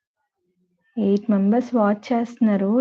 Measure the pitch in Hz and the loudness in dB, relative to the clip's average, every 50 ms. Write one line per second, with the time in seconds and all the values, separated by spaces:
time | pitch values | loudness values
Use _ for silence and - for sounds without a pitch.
0 | _ _ _ _ _ _ _ _ _ _ _ _ _ _ _ _ _ _ - 233 | _ _ _ _ _ _ _ _ _ _ _ _ _ _ _ _ _ _ -6 -2
1 | 208 196 202 208 - - 208 196 196 202 226 247 240 - 247 233 208 202 208 208 | 0 0 0 0 0 0 0 0 2 2 0 0 -2 -2 -2 0 0 0 0 -2
2 | - - 254 233 233 233 - - 233 214 202 196 190 196 220 254 | -4 -4 -4 -2 -4 -4 -4 0 0 0 2 0 0 0 0 0